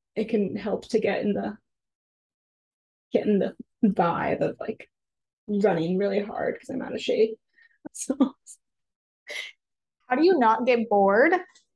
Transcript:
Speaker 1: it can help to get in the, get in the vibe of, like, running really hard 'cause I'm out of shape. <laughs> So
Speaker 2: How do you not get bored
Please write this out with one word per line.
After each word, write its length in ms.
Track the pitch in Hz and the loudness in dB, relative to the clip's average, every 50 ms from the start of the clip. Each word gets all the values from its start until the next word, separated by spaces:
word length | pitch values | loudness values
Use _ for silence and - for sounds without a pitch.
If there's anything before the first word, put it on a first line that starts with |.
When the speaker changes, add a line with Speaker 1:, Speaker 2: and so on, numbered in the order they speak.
| _ _ - | _ _ -8
Speaker 1:
it 140 | - 214 - | -6 -6 -2
can 260 | 233 208 196 185 196 | 0 -2 -2 -2 -4
help 300 | 202 196 208 190 196 - - | -6 -6 -6 -6 -6 -6 -4
to 100 | - 214 | -2 -2
get 220 | - 202 - - - | 0 0 -2 -2 -2
in 100 | 208 202 | -2 -2
the, 240 | 202 202 214 208 - _ _ _ _ _ _ _ _ _ _ _ _ _ _ _ _ _ _ _ _ _ _ _ _ _ _ _ _ _ _ | -2 -4 -8 -10 -12 _ _ _ _ _ _ _ _ _ _ _ _ _ _ _ _ _ _ _ _ _ _ _ _ _ _ _ _ _ _
get 140 | - 214 - | -2 -2 0
in 120 | 214 208 190 | 2 0 0
the 160 | - - - - - _ _ - - | 0 -2 -6 -10 -20 _ _ 0 0
vibe 580 | 202 - - 175 170 165 - 76 - - - | 0 2 2 0 0 0 -2 -4 -4 -2 -2
of, 160 | - 170 - - | -2 -4 -4 -6
like, 300 | - - - - - _ _ _ _ _ _ _ _ _ _ _ _ | -10 -10 -12 -12 -14 _ _ _ _ _ _ _ _ _ _ _ _
running 500 | 214 208 196 208 202 175 160 165 175 185 | -4 -2 0 2 2 2 0 0 -2 -2
really 240 | 185 202 196 196 208 | -2 -2 -2 -2 -2
hard 380 | - - - - - - - - | -4 -4 -6 -6 -4 -4 -6 -6
'cause 100 | - - | -10 -10
I'm 120 | 262 - | -8 -8
out 140 | - - - | -8 -8 -8
of 60 | - | -8
shape. 380 | - - - - 220 226 220 - _ | -4 -2 2 2 2 0 0 -8 _
<laughs> 60 | _ _ _ _ _ _ _ - - - | _ _ _ _ _ _ _ -20 -18 -14
So 420 | - - - 277 - 262 262 - _ _ - - _ _ _ _ _ _ _ _ _ _ _ _ _ _ - - - - - - _ _ _ _ _ _ _ _ _ _ | -12 -8 -4 0 0 0 0 0 _ _ -20 -20 _ _ _ _ _ _ _ _ _ _ _ _ _ _ -14 -12 -12 -12 -14 -16 _ _ _ _ _ _ _ _ _ _
Speaker 2:
How 80 | - 254 | -2 0
do 100 | 277 320 | 4 4
you 140 | 381 370 285 | 4 4 4
not 260 | 233 220 220 240 247 | 4 4 4 2 2
get 240 | 254 247 233 220 - | 2 2 2 2 2
bored 440 | 208 202 196 196 196 226 285 339 370 359 359 - _ _ _ _ _ | 4 4 4 6 6 6 6 4 4 2 -2 -6 _ _ _ _ _